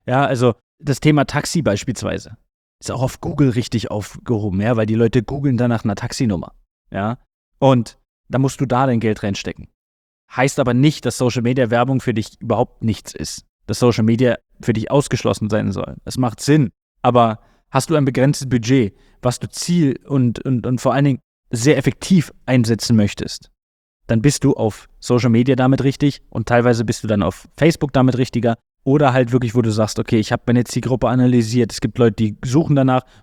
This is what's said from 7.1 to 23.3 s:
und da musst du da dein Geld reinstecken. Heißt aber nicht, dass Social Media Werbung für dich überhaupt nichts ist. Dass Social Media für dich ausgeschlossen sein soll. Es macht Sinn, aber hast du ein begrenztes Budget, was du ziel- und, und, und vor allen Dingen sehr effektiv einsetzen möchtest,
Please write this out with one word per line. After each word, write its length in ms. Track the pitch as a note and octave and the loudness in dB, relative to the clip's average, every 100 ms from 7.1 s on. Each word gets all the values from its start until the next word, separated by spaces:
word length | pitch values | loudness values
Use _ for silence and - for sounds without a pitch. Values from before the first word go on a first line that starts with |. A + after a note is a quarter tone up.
| B2 _ _ _ - | -8 _ _ _ 0
und 400 | C3+ B2 A2 - _ _ - | 2 2 0 -10 _ _ -6
da 80 | B2+ | -2
musst 240 | C3+ - | -2 -2
du 60 | C3 | -2
da 180 | B2 C3+ | 0 0
dein 140 | A#2 | 0
Geld 240 | A2 G#2+ | 0 -2
reinstecken. 460 | G#2 G2 F2+ - - _ _ _ _ _ _ - | -4 -6 -8 -12 -16 _ _ _ _ _ _ -2
Heißt 240 | C3+ - | -2 0
aber 160 | B2 A#2+ | 0 4
nicht, 300 | D3+ - B2 | 2 2 -4
dass 120 | - | -2
Social 240 | B2+ B2+ | -2 0
Media 300 | A#2 C3 A#2 | -2 0 0
Werbung 300 | A#2 B2+ C3 | 0 0 -2
für 120 | - | -2
dich 260 | A2 - - | -4 -6 -8
überhaupt 440 | A2+ G#2+ B2 - | -4 -2 -4 -4
nichts 320 | A2 G2+ - - | -4 -4 -8 -12
ist. 300 | D#2 - - _ - | -12 -14 -18 _ -8
Dass 140 | G#2+ | 0
Social 240 | A#2+ A2 | 2 2
Media 340 | A2 A#2 B2 - _ - | 2 2 2 0 _ -10
für 120 | - | -4
dich 180 | A2 - | -4 0
ausgeschlossen 580 | C#3+ - B2 A2+ A2+ G#2+ | 0 0 -2 -2 -2 -2
sein 220 | G#2+ G#2 | -2 -2
soll. 240 | F#2+ - - | -4 -8 -12
Es 140 | - - | -10 -4
macht 240 | B2 G#2+ | -4 -2
Sinn, 300 | - D3+ A2+ _ _ _ | 2 2 2 _ _ _
aber 380 | B2 B2 A2+ G#2+ _ _ _ | 2 4 2 0 _ _ _
hast 180 | C3+ - | -4 0
du 60 | D#3 | 0
ein 80 | |
begrenztes 460 | C3+ B2 C3+ C#3+ C3 | 2 2 2 0 -2
Budget, 440 | A#2+ A2 C3+ G2+ - _ _ | -2 2 2 0 -6 _ _
was 180 | B2+ - | -4 -4
du 80 | A2 | -8
ziel- 520 | - - F3 C#3 - - | -8 -2 2 2 0 -2
und, 380 | C#3 B2 - | 0 0 -2
und, 240 | C3+ B2 A#2+ | -4 -4 -2
und 140 | B2+ | -2
vor 120 | C3 | 0
allen 120 | B2+ C#3+ | 2 2
Dingen 140 | B2 _ _ - | 0 _ _ -10
sehr 280 | A2+ C3 B3 | 0 2 2
effektiv 560 | D3+ - - F#3+ - - - | 0 -2 2 2 2 -6 0
einsetzen 520 | B2+ A2+ A2 - A2 | 2 2 0 2 2
möchtest, 540 | G#2 - - | 2 -2 -10